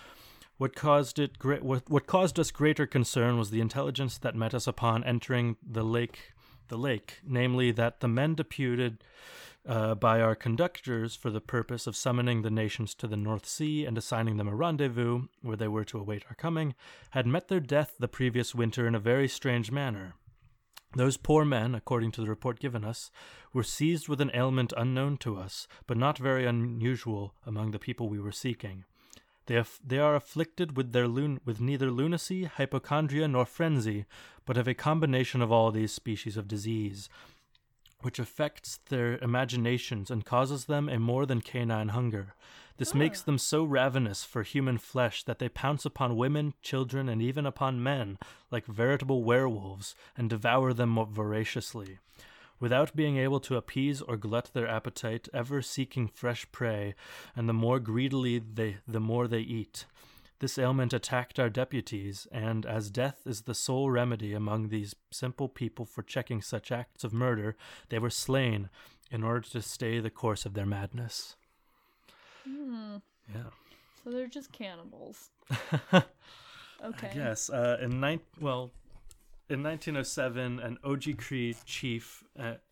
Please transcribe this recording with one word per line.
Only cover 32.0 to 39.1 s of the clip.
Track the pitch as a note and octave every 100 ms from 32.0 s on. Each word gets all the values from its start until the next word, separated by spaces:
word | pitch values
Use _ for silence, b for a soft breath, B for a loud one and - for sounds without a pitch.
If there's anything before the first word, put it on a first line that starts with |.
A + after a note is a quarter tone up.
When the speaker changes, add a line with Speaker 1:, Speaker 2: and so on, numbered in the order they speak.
| D3+ E3+ - F#3 F3
Speaker 1:
hypochondria, | - C3+ C3+ - D3 D#3 C#3 D#3
nor | B2+ B2
frenzy, | - E3 D3 A2 G#2 G2+ B B B -
but | B2
of | A#2+
a | B2
combination | D3+ D#3+ D#3 C3 B2 B2+
of | A#2
all | A2+ A2+
these | A2 A2
species | - - G#2 A2+ G#2+
of | G2+
disease, | G#2+ G#2 A2 G#2 G2+ G2 B B B B _ _ _ - _
which | C3 -
affects | A2+ - D3+ - - - -
their | C3 A#2+